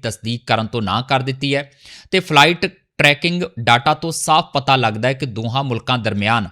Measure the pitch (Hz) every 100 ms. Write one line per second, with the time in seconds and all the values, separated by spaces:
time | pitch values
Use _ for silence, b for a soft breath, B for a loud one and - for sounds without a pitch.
0 | 117 107 113 120 - 113 110 120 101 104
1 | 123 135 131 131 143 139 139 B B B
2 | B 190 180 147 151 170 185 - _ -
3 | 143 143 170 175 175 - 117 120 143 151
4 | 165 160 - 160 170 139 131 135 113 107
5 | 123 131 135 107 113 123 139 117 - 127
6 | 107 101 101 117 92